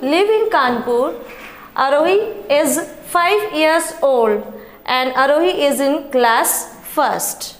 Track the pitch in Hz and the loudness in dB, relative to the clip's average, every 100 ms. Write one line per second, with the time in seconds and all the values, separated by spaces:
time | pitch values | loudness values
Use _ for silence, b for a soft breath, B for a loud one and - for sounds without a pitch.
0 | 262 320 415 440 440 320 254 240 240 240 | 0 0 2 2 2 2 0 -2 -2 0
1 | 277 - B B B B B - 269 285 | -2 -4 B B B B B -2 0 2
2 | 320 392 453 - - 285 302 262 - - | 4 2 0 -8 -2 0 2 -2 -4 -12
3 | - 359 349 415 415 302 311 330 320 - | -4 0 2 0 0 0 2 2 0 -2
4 | 277 254 226 208 - B B B - 254 | 2 2 2 0 -4 B B B -4 -2
5 | 262 254 269 294 349 359 285 254 277 302 | 0 0 2 4 2 2 0 2 0 -2
6 | - 254 240 233 330 - - - - - | -2 0 2 2 0 -2 -8 -16 -10 -2
7 | 262 196 - - - - | 0 0 -6 -8 -12 -16